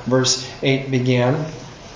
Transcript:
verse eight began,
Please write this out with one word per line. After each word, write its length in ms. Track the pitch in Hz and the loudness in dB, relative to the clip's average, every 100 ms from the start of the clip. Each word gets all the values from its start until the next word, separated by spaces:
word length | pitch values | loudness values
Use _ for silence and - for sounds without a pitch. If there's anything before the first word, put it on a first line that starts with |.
| - | 0
verse 400 | 131 127 - - - | 2 2 0 -4 -2
eight 300 | 143 135 135 | 0 0 0
began, 540 | 131 127 123 123 151 156 - - - - | 0 2 2 2 0 -4 -10 -16 -18 -18